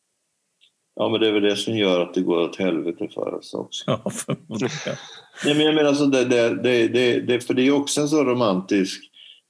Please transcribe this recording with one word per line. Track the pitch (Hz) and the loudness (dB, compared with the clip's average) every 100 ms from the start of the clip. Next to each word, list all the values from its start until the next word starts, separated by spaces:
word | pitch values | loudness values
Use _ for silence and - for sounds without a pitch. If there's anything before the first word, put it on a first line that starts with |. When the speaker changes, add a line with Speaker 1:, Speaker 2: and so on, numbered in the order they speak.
| _ _ _ _ _ _ _ _ _ - | _ _ _ _ _ _ _ _ _ -4
Speaker 1:
Ja, | 110 | -2
men | 110 | 2
det | 110 | 2
är | |
väl | 104 | 2
det | 101 101 | 2 0
som | 101 113 | -2 0
gör | 98 90 | 2 2
att | 87 | 0
det | - | -2
går | 90 85 | 0 0
åt | 82 - | 0 -2
helvete | 95 80 82 85 82 | -2 -2 -4 -6 -8
för | - - | -6 -8
oss | - - | -8 -10
också. | - - - - | -10 -10 -10 -6
Speaker 2:
Ja, | - - | -6 -6
förmodligen. | - - - - 110 120 151 - - - - - - 139 | -10 -8 -8 -8 -6 -6 -6 -8 -10 -12 -20 -20 -6 0
Speaker 1:
Nej, | 147 | 2
men | 156 | 2
jag | 156 | 4
menar, | 147 | 2
så | 143 143 | 2 2
det, | 135 123 | 2 2
det, | 123 117 113 | 4 2 2
det, | 127 120 117 | 0 2 2
det, | 117 123 120 | 2 2 2
det, | - 123 | 0 -2
för | - | 0
det | 131 | 2
är | 131 | 2
ju | |
också | 143 139 - | 2 0 -2
en | 147 | 0
så | 156 | 2
romantisk... | 131 123 113 92 92 101 95 - - _ - - | 2 2 2 0 0 0 0 -4 -16 _ -20 -20